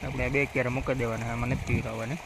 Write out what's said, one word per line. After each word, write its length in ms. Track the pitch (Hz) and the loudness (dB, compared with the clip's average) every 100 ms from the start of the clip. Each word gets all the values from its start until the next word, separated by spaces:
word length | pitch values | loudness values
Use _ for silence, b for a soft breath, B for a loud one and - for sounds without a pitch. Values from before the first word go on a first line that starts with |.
| 139 | -4
એટલે 160 | 131 127 | -2 2
બે 100 | 139 139 | 2 2
ક્યારે 180 | 135 123 | 2 2
મૂકી 280 | 127 127 131 | 0 0 0
દેવાના, 300 | 117 113 113 | 0 0 -2
આમાં 180 | 117 120 | -2 0
નથી 160 | 135 - | 0 2
પીવડાવવાની. 520 | 120 117 113 113 160 | 0 0 -4 -4 -6